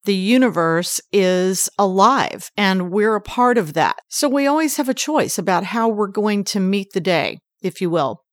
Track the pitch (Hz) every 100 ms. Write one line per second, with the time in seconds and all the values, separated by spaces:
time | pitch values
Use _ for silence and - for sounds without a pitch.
0 | - 196 190 254 254 175 165 165 175 -
1 | - 202 185 185 185 185 - - 202 190
2 | 208 269 - - - - 202 190 180 190
3 | 214 214 208 - 247 247 165 156 151 -
4 | _ - 294 277 277 302 311 - 262 254
5 | - 302 - - 185 180 180 233 226 214
6 | 202 202 208 208 196 208 185 202 196 196
7 | 175 165 113 - _ _ 190 - 180 165
8 | 135 107 _